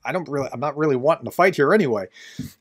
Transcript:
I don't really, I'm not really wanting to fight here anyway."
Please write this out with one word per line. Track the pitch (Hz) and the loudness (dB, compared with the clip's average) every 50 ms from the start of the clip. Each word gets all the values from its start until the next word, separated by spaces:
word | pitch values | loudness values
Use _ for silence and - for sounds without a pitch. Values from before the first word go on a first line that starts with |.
| _ | _
I | 127 | -6
don't | 147 185 160 131 | -6 -6 -6 -4
really, | 143 143 131 120 | -6 -6 -6 -6
I'm | - 120 | -6 -6
not | 139 151 139 | -6 -6 -2
really | 147 156 156 135 | -2 0 0 0
wanting | 123 123 143 - - 117 | 2 2 0 0 0 -4
to | 110 | -6
fight | - - 175 196 160 | 0 2 2 2 4
here | - 143 139 | 2 4 4
anyway." | 196 220 180 131 110 101 92 - _ - - - - - - - - _ | 4 4 4 2 0 -2 -4 -8 _ -20 -20 -18 -14 -12 -12 -12 -12 _